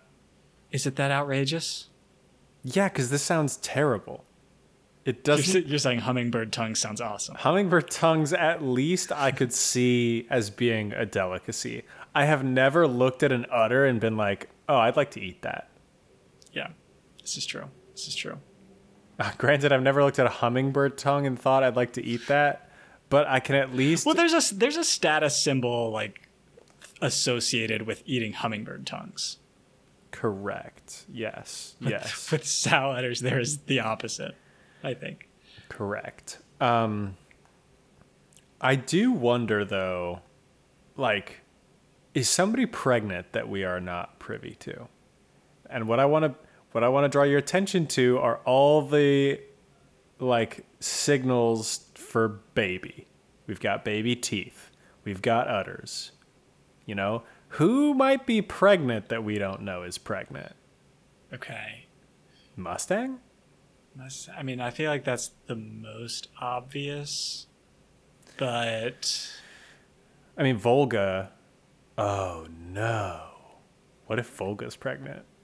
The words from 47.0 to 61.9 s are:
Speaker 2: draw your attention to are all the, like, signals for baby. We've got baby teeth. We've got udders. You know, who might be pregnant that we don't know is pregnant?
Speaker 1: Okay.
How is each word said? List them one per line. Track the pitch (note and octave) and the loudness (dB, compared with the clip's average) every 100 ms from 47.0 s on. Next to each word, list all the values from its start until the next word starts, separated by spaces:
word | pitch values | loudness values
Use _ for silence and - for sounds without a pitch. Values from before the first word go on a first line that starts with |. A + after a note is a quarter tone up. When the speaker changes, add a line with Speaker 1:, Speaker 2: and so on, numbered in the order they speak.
| C#3+ | 4
Speaker 2:
draw | C#3+ | 4
your | C#3+ C#3+ | 4 4
attention | - F#3 G3 F#3 D3+ | 2 0 2 0 0
to | - B2 B2+ | 4 4 4
are | B2 A#2 | 2 0
all | B2+ C3 C#3+ D3+ | 2 6 6 6
the, | C3+ D3 C#3+ C#3 C#3 C#3 - _ _ _ _ _ _ - | 4 4 6 4 4 0 -6 _ _ _ _ _ _ -4
like, | B2+ A#2 A2 - - - | 2 2 0 -6 -20 -10
signals | - - - C#3 B2+ B2 A#2 A2+ A2 - - | -6 -2 2 2 4 4 4 2 -2 -8 -10
for | - - A#2 A2 G#2 - | -20 -4 0 0 -2 -6
baby. | - G2 F2+ - - - _ _ _ - | -2 -2 -2 -10 -18 -20 _ _ _ -12
We've | G2 | -6
got | G#2 G#2 | -4 -2
baby | A2 G#2+ A#2 B2 | -2 -2 0 -2
teeth. | - G2+ - - - _ _ _ | -4 -6 -8 -14 -20 _ _ _
We've | G#2+ F#2+ | -10 -4
got | A#2+ A2+ B2+ | 0 0 0
udders. | G#2 F#2+ F#2 - - - - _ _ _ _ _ _ - | -2 -4 -10 -12 -12 -14 -18 _ _ _ _ _ _ -10
You | |
know, | G2 G2 A2+ - - - | -4 -2 -2 -8 -20 -8
who | - E3 C4 D4 | 2 2 4 2
might | C4 C4+ C4+ - | 4 4 2 2
be | A3 | 0
pregnant | - - G3+ F#3+ C3 A2 - | 0 4 6 6 2 -2 -4
that | A#2 | -4
we | G#2+ G#2 | -2 -2
don't | G2 G2 | -4 -6
know | G2+ F2+ | -8 -8
is | F2+ - | -8 -10
pregnant? | - G2+ - - - - _ _ _ _ _ _ _ | -8 -8 -8 -14 -14 -18 _ _ _ _ _ _ _
Speaker 1:
Okay. | B2 - A2 A2 A2 - | -16 -14 -12 -14 -16 -20